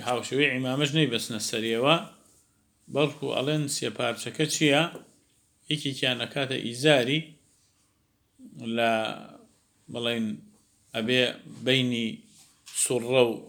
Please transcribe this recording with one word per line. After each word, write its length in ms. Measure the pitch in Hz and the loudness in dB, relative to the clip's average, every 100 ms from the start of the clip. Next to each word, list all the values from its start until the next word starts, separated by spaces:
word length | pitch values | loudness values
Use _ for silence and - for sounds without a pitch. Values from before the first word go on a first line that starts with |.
| 117 | -4
هاوشێوەی 420 | 123 113 131 143 | -4 -2 0 2
عیمامەش 360 | 127 131 131 147 151 | 0 -2 0 0 2
نەی 100 | 147 | 2
بەسنە 260 | 113 - 110 107 | 0 -4 -6 -4
سەریەوە، 460 | 113 113 113 131 165 214 - _ _ _ _ _ _ - | -2 0 2 2 2 -2 -16 _ _ _ _ _ _ -6
بەڵکو 400 | 131 143 147 135 113 | 0 0 0 -6 -2
ئەڵێن 260 | 131 151 143 - | -2 -2 -2 -4
سێ 140 | 123 107 | -4 -4
پارچەکە 480 | 120 113 - - 151 | -4 -4 -6 -2 -2
چییە؟ 300 | - 156 139 170 - - _ _ _ _ _ - | 2 4 4 2 -4 -18 _ _ _ _ _ -6
یەکێکیان 500 | 151 143 131 135 120 | -4 -4 -2 -2 0
ئەکاتە 340 | 117 - 135 131 117 | -4 -4 -4 -4 -6
ئیزاری، 540 | 120 143 143 120 151 160 - _ _ _ _ _ _ _ _ _ _ - - 117 117 | 0 4 6 4 0 -4 -12 _ _ _ _ _ _ _ _ _ _ -20 -12 -6 0
لە، 160 | 117 113 110 - - - - _ _ _ - | 2 2 -2 -8 -14 -20 -20 _ _ _ -12
بەڵێن، 380 | 120 120 117 110 107 - _ _ _ _ | -6 -2 -2 -2 -6 -12 _ _ _ _
ئەبێ 280 | 117 113 127 123 - - - 117 | -4 2 2 2 -2 -12 -6 2
بەینی 420 | 131 127 120 113 - - - - _ - - | 2 2 0 -4 -6 -14 -20 -20 _ -12 -4
سوڕە 400 | - 123 117 131 120 | -2 0 2 4 4
و 40 | 110 | 2